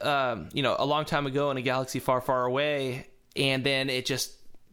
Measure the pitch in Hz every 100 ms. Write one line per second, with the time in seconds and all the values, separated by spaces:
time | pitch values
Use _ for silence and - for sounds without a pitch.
0 | 139 139 131 110 76 - 127 - 139 151
1 | 147 151 143 139 143 131 123 131 127 131
2 | - 127 131 127 123 131 151 147 131 127
3 | - - _ 147 139 135 135 135 135 127
4 | 127 131 - - - - -